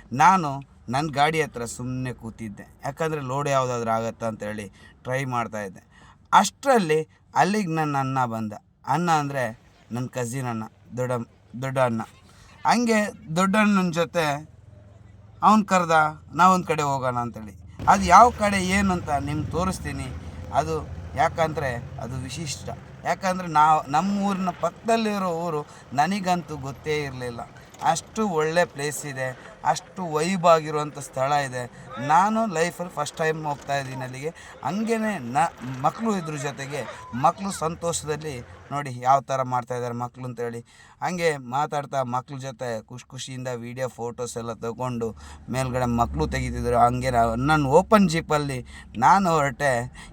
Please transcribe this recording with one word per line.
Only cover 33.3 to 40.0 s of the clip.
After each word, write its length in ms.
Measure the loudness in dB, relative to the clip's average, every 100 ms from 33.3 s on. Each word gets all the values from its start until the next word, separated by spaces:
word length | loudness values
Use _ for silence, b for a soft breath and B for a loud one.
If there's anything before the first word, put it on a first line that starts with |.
| -2 -4
ಹೋಗ್ತಾ 340 | -6 -4 -4
ಇದ್ದೀನಿ 220 | -4 -8
ಅಲ್ಲಿಗೆ. 280 | -10 -8 -10 -10 B B
ಹಂಗೇನೆ 560 | -4 -2 0 0 -2 -4
ನ-, 600 | -2 0 0 -2 -12 -2
ಮಕ್ಕಳು 360 | -4 -2 -2 -2
ಇದ್ರ 180 | -4 -6
ಜೊತೆಗೆ, 760 | -8 -8 -8 -8 -8 -12 -10 0
ಮಕ್ಕಳು 300 | 2 2 -6
ಸಂತೋಷದಲ್ಲಿ 880 | -4 -4 -4 -4 -4 -6 -8 -6 -10 -14 -18 -10
ನೋಡಿ 300 | -8 -6 -4
ಯಾವ 200 | 4 4
ಥರ 200 | 4 -4
ಮಾಡ್ತಾ 340 | -2 -2 -4 -6
ಇದ್ದಾರೆ 180 | -6
ಮಕ್ಕಳು 320 | -6